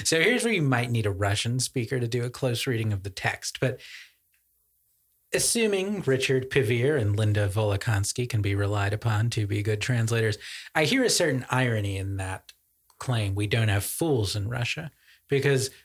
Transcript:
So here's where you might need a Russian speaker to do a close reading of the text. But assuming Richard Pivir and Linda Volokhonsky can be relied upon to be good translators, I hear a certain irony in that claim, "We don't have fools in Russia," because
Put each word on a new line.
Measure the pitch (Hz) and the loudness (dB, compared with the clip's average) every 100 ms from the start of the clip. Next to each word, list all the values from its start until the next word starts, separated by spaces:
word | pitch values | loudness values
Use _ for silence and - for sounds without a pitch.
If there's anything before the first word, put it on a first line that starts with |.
So | - 160 | 0 2
here's | 175 240 | 4 2
where | 226 | 2
you | 202 | 2
might | 143 123 123 | 2 2 2
need | 117 | 0
a | 104 | 0
Russian | 92 101 104 117 127 | 0 0 0 -2 -2
speaker | 123 135 117 127 | -2 -4 -4 -2
to | 120 | -2
do | 123 | -2
a | 123 | -4
close | - 131 117 - | -4 -2 -2 -2
reading | 113 110 | 0 0
of | 101 | -2
the | 98 | -4
text. | - 113 - - - | -6 -6 -4 -8 -4
But | 127 - - - - _ _ _ _ _ _ _ _ _ _ _ _ | -4 -4 -12 -20 -20 _ _ _ _ _ _ _ _ _ _ _ _
assuming | 165 170 233 220 196 190 208 | 0 0 2 2 2 0 -2
Richard | 135 131 - 131 127 | 0 0 2 0 2
Pivir | 143 123 120 127 151 | 0 2 2 2 2
and | 104 101 | 2 2
Linda | 107 104 101 | 2 2 2
Volokhonsky | 98 107 98 - 101 101 - 123 | 2 0 0 0 0 0 -2 -2
can | 110 | 0
be | 101 | 0
relied | 101 101 101 101 | 0 0 0 0
upon | 113 117 104 117 | 0 0 0 0
to | 113 104 | 0 -2
be | 104 | -2
good | 107 107 | 0 -2
translators, | - 123 113 113 110 104 - - - | 0 0 2 2 0 -2 -8 -16 -4
I | 160 | 0
hear | 156 269 | 2 4
a | 240 | 2
certain | - 170 135 120 | 2 2 0 0
irony | 127 127 110 101 95 | 0 2 0 -2 -4
in | 95 98 | -4 -4
that | 92 95 - - _ _ _ _ | -6 -8 -12 -20 _ _ _ _
claim, | - 120 101 | -4 -2 0
"We | 98 104 | 0 0
don't | 117 107 | 2 2
have | 101 | 2
fools | - - 165 131 101 107 | 0 -2 0 0 0 -2
in | 101 | -4
Russia," | 120 117 - 160 - _ - _ | -4 -4 -6 -10 -14 _ -20 _
because | 139 143 135 - - | 0 2 2 0 -6